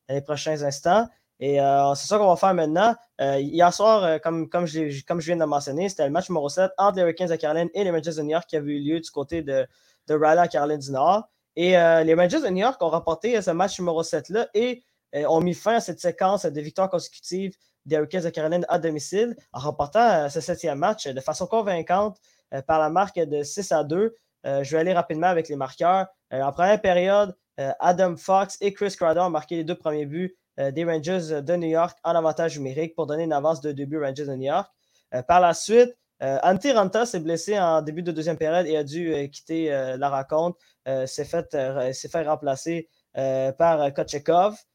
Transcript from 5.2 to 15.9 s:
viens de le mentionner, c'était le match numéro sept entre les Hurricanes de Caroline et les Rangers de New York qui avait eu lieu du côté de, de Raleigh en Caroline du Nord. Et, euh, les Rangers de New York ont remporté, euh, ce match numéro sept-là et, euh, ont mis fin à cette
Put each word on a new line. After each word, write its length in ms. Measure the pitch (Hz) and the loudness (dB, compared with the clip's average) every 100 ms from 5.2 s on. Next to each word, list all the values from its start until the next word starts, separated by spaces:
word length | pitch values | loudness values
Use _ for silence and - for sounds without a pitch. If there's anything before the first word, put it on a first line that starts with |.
| 156 | -2
viens 100 | 175 | 0
de 60 | |
le 60 | 151 | 0
mentionner, 420 | 143 139 139 190 | 0 -2 -4 -4
c'était 160 | - 143 | 0 0
le 60 | |
match 180 | 160 190 | 0 -2
numéro 180 | 170 143 | -2 -2
sept 220 | 160 190 185 | 0 0 2
entre 200 | 196 190 | 2 2
les 40 | |
Hurricanes 280 | 175 165 180 | 0 0 -2
de 60 | 160 | -2
Caroline 320 | 151 160 170 | -2 0 -2
et 100 | 190 | -2
les 60 | 196 | 0
Rangers 240 | 165 156 | -2 -2
de 80 | 156 | -4
New 80 | 147 | -2
York 160 | 160 - | -2 -2
qui 80 | 156 | -6
avait 140 | 147 | -4
eu 140 | 147 | -4
lieu 160 | 147 165 | -2 -4
du 100 | 165 | -4
côté 320 | 143 139 165 | -8 -6 -6
de, 240 | 143 135 127 _ _ _ - | -2 -2 -2 _ _ _ -2
de 80 | |
Raleigh 300 | 151 151 165 | 2 4 4
en 40 | 175 | 4
Caroline 300 | 156 147 151 | 2 0 -2
du 140 | 135 | -4
Nord. 360 | 135 160 208 220 _ _ - | 0 2 2 -2 _ _ -2
Et, 200 | 180 180 | 4 6
euh, 280 | 165 165 | 6 6
les 100 | 160 | 6
Rangers 280 | 165 180 311 | 4 4 2
de 80 | 247 | 0
New 120 | 185 | 0
York 180 | 226 269 | 0 0
ont 60 | 165 | 0
remporté, 460 | 165 165 160 233 226 | 0 -2 -2 0 0
euh, 60 | |
ce 80 | 185 | 0
match 300 | 165 190 - | 0 -2 -2
numéro 240 | 175 165 | -2 -2
sept-là 440 | 165 156 135 208 233 | -2 -4 -2 -4 -2
et, 300 | 208 247 247 _ _ _ 143 | 0 -2 -4 _ _ _ -4
euh, 100 | 151 | 2
ont 140 | 160 | 2
mis 140 | 175 170 | 2 0
fin 220 | 208 233 | 0 0
à 20 | |
cette 200 | - | -2